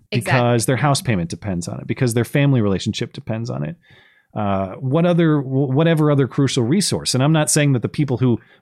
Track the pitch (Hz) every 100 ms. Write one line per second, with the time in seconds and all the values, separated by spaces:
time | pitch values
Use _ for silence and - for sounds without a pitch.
0 | _ 214 - 131 120 120 110 123 147 135
1 | - 101 85 - 107 87 - 110 - -
2 | 127 117 117 147 143 131 104 92 - -
3 | 120 - - 110 117 131 156 170 _ -
4 | _ _ _ 113 101 95 95 95 131 151
5 | 175 170 165 151 131 131 143 131 165 160
6 | 151 139 135 - 135 - 117 190 180 80
7 | 71 127 139 160 151 156 143 127 104 -
8 | 139 117 127 113 - _